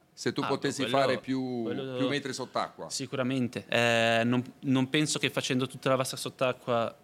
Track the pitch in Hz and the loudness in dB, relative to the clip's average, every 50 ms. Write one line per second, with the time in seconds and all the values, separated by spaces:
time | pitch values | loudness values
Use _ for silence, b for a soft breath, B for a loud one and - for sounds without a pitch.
0 | _ _ _ - - 123 - - 143 - 139 131 - 143 131 - 127 113 127 139 | _ _ _ -6 -4 -2 -2 -2 0 0 0 0 -2 -2 -2 -2 -2 0 2 2
1 | 135 127 127 - - 127 131 131 131 127 123 120 113 110 120 135 135 131 127 127 | 4 2 2 0 -2 -4 -4 -2 -2 -4 -4 -2 -2 -2 -4 -4 -6 -6 -2 -2
2 | 127 127 139 143 - 135 123 131 127 - - 120 95 - - - 85 80 - - | 0 0 0 -2 -2 -4 -6 -6 -6 -4 -2 -2 -2 -2 -4 -10 -10 -8 -6 -6
3 | 139 - - 131 127 123 135 131 123 113 - - - - - 117 120 117 117 113 | -6 -4 -2 -2 0 0 0 0 0 -2 -2 -6 -4 0 2 2 4 4 4 4
4 | 113 113 117 113 113 120 123 123 120 - - - - 143 131 131 131 131 - 151 | 4 4 4 4 4 4 2 2 0 -2 -6 -6 0 2 2 2 2 2 2 2
5 | 151 147 - 147 - 165 - 139 - - 139 127 131 123 - 131 - 139 131 127 | 2 2 0 0 -2 -2 -2 -2 -2 0 0 0 0 -2 -4 -2 0 2 2 2
6 | 131 - - - - 127 - - 135 127 123 - - - 120 117 113 - - - | 0 -2 -4 -8 -8 -8 -4 -2 0 0 -2 -2 -2 0 0 0 0 -2 -4 -10